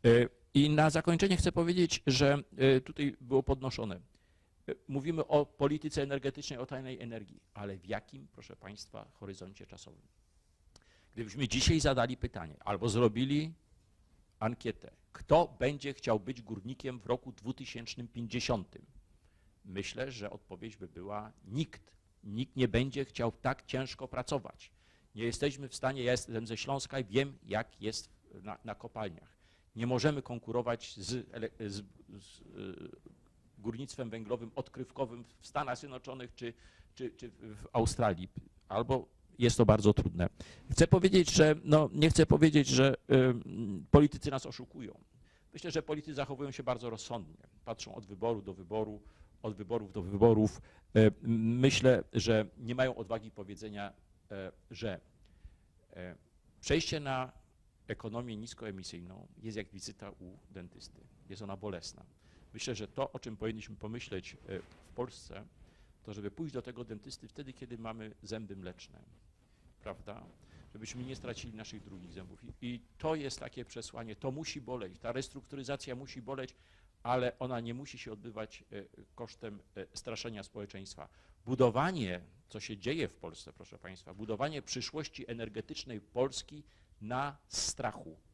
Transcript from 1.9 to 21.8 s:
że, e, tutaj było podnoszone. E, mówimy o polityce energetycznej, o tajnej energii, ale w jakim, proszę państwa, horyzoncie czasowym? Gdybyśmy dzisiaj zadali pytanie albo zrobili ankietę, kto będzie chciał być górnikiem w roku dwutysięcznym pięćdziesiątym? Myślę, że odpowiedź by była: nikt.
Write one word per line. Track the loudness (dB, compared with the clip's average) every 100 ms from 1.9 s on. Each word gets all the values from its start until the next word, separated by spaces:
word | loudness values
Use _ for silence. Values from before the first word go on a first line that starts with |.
| 4 2
że, | 6 6 4 0 4
e, | 6 6
tutaj | 4 -4 -4 -4
było | 2 2
podnoszone. | 2 0 -2 -4 -6 -8 -12 _ _ _ _ _ -8
E, | -8 -6
mówimy | -6 -2 -4 4
o | 4 4
polityce | 0 0 0 -2 -4
energetycznej, | -2 -2 -4 -6 -10 -8
o | -8
tajnej | -8 -8 -10
energii, | -10 -10 -12 -20 _
ale | -12 -10 -10
w | -6
jakim, | -8 -8 -20 -20
proszę | -20 -20 -18
państwa, | -16 -16 -16 -16 -18
horyzoncie | _ -14 -14 -16 -18 -20
czasowym? | -20 -20 -20 _ _ _ _ _ _ _ -20 _ _ _
Gdybyśmy | -10 -8 -2 0
dzisiaj | 4 4 6
zadali | 6 4 2 0
pytanie | -6 -6 -10 -8 -4
albo | 0 2
zrobili | 6 6 4 2 0 -2 -10 _ _ _ _ _ _ _ _
ankietę, | -4 -2 -6 -6 -14 _ _
kto | -18 6 6 6 0
będzie | 0 0 -6
chciał | -4 0 0
być | 0 -10
górnikiem | -8 -10 -8 -8 -8 -8
w | -2
roku | -2 -2
dwutysięcznym | -10 -8 -8 -10 -12 -10 -10 -10
pięćdziesiątym? | -8 -4 -4 0 0 -2 -18 -20 -20 _ _ _ _ _ _ -10
Myślę, | -8 -8 -8 -8
że | -8 -10
odpowiedź | -12 -16 -14 -14 -14
by | -16
była: | -12 -10 -10 -10 _ -8
nikt. | -4 -4 -8